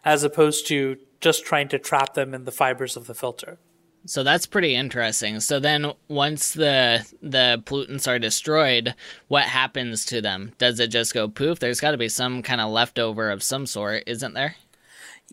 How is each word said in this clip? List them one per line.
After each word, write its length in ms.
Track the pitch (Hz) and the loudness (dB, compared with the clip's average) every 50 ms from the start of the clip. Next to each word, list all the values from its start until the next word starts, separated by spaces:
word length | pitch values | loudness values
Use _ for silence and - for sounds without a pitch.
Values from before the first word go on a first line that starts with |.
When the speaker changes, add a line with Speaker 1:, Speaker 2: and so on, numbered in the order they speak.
Speaker 1:
as 220 | - 151 151 143 147 | 2 4 4 4 2
opposed 420 | 143 147 165 156 151 151 - - - | 2 4 4 4 4 4 0 -2 -2
to 280 | 151 139 135 135 131 135 - _ _ _ | 0 0 0 -2 -4 -6 -12 _ _ _
just 240 | - 165 156 - - | 2 2 2 2 0
trying 240 | - 165 147 143 139 | 0 0 0 2 0
to 100 | 143 131 | -2 -4
trap 360 | - - 156 135 135 - - | 0 0 2 2 2 0 0
them 180 | 143 135 135 | -2 -4 -2
in 120 | 131 127 127 | -6 -10 -10
the 60 | 127 | -8
fibers 460 | - - 143 131 131 127 135 120 - | -2 0 0 0 0 -2 -4 -6 -6
of 100 | 120 117 | -10 -12
the 80 | - 113 | -14 -10
filter. 440 | - - 123 - - - - 175 - _ _ _ _ _ _ _ _ - | -8 -8 -8 -8 -10 -14 -16 -18 -20 _ _ _ _ _ _ _ _ -14
Speaker 2:
So 160 | - - 143 | -6 -4 0
that's 240 | 131 139 151 - - | 2 2 2 2 0
pretty 280 | - - 202 175 147 127 | 0 0 0 2 2 2
interesting. 680 | 123 139 127 123 123 113 110 110 - 113 104 107 107 | 0 -2 -2 -2 -2 -2 0 -2 -2 -2 -4 -4 -4
So 200 | - - 147 135 | -2 0 0 2
then 320 | 139 147 151 147 147 147 - - _ - | 2 2 2 2 0 -2 -6 -10 _ -6
once 460 | 147 143 139 151 156 143 - - - | -2 0 0 0 0 -2 -4 -4 0
the, 520 | 156 156 143 139 131 127 120 117 113 - - - _ | 0 2 4 4 4 4 4 4 2 0 -6 -14 _
the 420 | - 147 135 131 127 123 120 117 - | -8 0 2 4 6 6 4 2 -2
pollutants 420 | - 139 139 135 - 139 135 - 131 | -4 -4 -4 -4 -6 -6 -4 -2 0
are 100 | 123 120 | 0 0
destroyed, 760 | 113 110 - - - 156 151 160 151 135 123 117 117 120 - - - - - - _ - | 0 0 -2 -2 0 2 2 4 4 4 4 2 2 -2 -6 -8 -12 -20 -20 -18 _ 0
what 160 | 139 143 - | 2 2 2
happens 640 | - 127 131 131 135 - 135 123 120 113 107 - | 2 2 0 0 0 -2 -4 -6 -4 -4 -6 -4
to 160 | - 123 117 | -4 -2 -2
them? 300 | 107 104 95 95 98 117 - | -2 -2 -4 -4 -8 -12 -2
Does 240 | - 123 123 117 117 | 0 2 2 2 2
it 80 | 120 113 | 0 0
just 240 | 120 117 113 - | 0 0 0 0
go 160 | - 117 107 107 | 0 -2 -2 -2
poof? 300 | 107 - 139 160 170 - | -2 -2 0 0 0 0
There's 220 | 127 120 123 - | -2 -2 -2 0
gotta 180 | 147 151 147 120 | 0 0 0 0
be 100 | 117 110 | -2 -2
some 320 | - - 127 127 127 123 | -2 -2 -2 -2 -2 -4
kind 200 | 107 123 127 117 | -4 -2 -2 -2
of 80 | 110 107 | 0 0
leftover 600 | 107 113 120 - - 127 117 113 107 110 110 107 | 2 0 0 0 0 -2 -2 -2 -2 -2 -2 -2
of 120 | 101 98 | -2 -2
some 240 | - - 135 135 139 | -4 -4 -4 -4 -6
sort, 380 | - - 104 104 101 107 - - | -6 -6 -6 -4 -4 -4 -4 -4
isn't 260 | - 120 117 135 117 | -6 -6 -6 -8 -6
there? 240 | - 127 139 160 - - _ _ _ _ _ _ - - - - - - _ - | -4 -4 -4 -4 -6 -10 _ _ _ _ _ _ -20 -20 -20 -20 -20 -20 _ -20